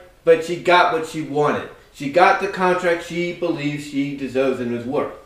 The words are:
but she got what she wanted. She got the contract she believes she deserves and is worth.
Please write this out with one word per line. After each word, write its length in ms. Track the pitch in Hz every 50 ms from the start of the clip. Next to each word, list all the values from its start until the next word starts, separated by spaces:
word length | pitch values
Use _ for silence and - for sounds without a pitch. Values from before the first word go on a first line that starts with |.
| - - _ _ -
but 220 | 165 165 160 160
she 100 | - 175
got 380 | 147 - 170 175 175 - - 160
what 140 | 160 - -
she 140 | - 156
wanted. 480 | 147 131 139 147 147 143 117 98 - - - - _ _ _
She 180 | - 143 135
got 300 | - 170 185 196 190 -
the 60 | 190 202
contract 580 | - 185 185 180 180 180 185 175 170 170 -
she 280 | - 170 175 175 175 175
believes 540 | - 175 165 151 139 143 147 147 147 - -
she 300 | 135 139 139 143 139 127
deserves 420 | 135 120 117 131 135 131 120 117
and 140 | 123 117 120
is 120 | 120 117
worth. 280 | 123 143 147 - - - - -